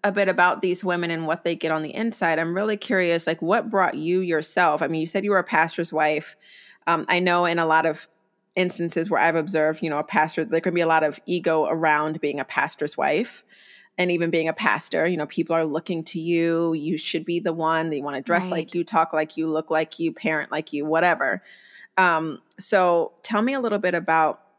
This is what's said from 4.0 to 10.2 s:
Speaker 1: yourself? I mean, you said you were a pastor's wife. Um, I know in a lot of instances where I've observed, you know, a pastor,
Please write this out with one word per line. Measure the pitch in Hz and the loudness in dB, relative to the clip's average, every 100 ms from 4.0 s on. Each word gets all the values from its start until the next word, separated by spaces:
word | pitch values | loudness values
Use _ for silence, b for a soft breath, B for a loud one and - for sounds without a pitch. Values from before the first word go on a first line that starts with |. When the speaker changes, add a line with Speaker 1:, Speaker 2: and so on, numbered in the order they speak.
| 160 185 | -2 0
Speaker 1:
yourself? | 180 160 156 - 170 151 | 0 -2 -2 2 2 2
I | 147 | 0
mean, | 160 | -2
you | 160 | -2
said | 196 208 | -2 0
you | |
were | 196 | 0
a | |
pastor's | - 156 165 - 165 | 2 2 2 -2 -4
wife. | 151 151 151 - - B B B B - | 0 0 0 -6 -20 B B B B -2
Um, | 165 - | 0 2
I | 180 | 2
know | 180 175 | 4 4
in | 175 170 | 2 2
a | 165 | 4
lot | 160 160 | 4 2
of | 156 - _ _ _ _ - | -2 -10 _ _ _ _ -2
instances | 185 - 170 165 165 | -2 -2 -4 -2 0
where | 165 | 2
I've | 160 160 | 4 2
observed, | 156 160 156 156 | 0 2 2 0
you | 170 | -2
know, | 147 | -2
a | |
pastor, | 151 - | 0 2